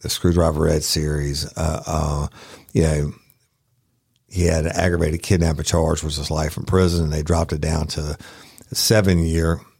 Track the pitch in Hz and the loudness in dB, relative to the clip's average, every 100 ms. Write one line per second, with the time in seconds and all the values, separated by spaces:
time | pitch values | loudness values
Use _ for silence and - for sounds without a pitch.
0 | - - 90 85 82 76 80 78 - 78 | -10 0 2 4 4 2 2 0 0 -2
1 | 76 76 71 71 78 - 80 80 - 80 | -2 -2 -2 -4 -6 -4 -4 -4 -4 -2
2 | 78 73 76 - - - - - 80 76 | -2 -2 -4 -8 -20 -20 -4 0 2 2
3 | 73 - _ _ _ _ _ _ _ _ | -2 -6 _ _ _ _ _ _ _ _
4 | _ _ _ 92 85 80 80 - 87 85 | _ _ _ 0 2 2 0 0 0 2
5 | 80 80 - 95 82 78 80 85 80 80 | 0 -2 0 2 2 0 0 0 2 0
6 | 78 76 71 78 78 - - 92 92 85 | -2 -6 -4 -4 -4 -4 0 2 4 2
7 | 80 78 76 82 80 78 80 80 80 - | 0 -2 0 0 0 -2 -2 -2 -2 -4
8 | 76 76 - - - - - - - 110 | -6 -8 -12 -20 -20 -20 -10 -4 2 4
9 | 95 87 82 82 82 85 - | 4 2 2 2 0 -2 -6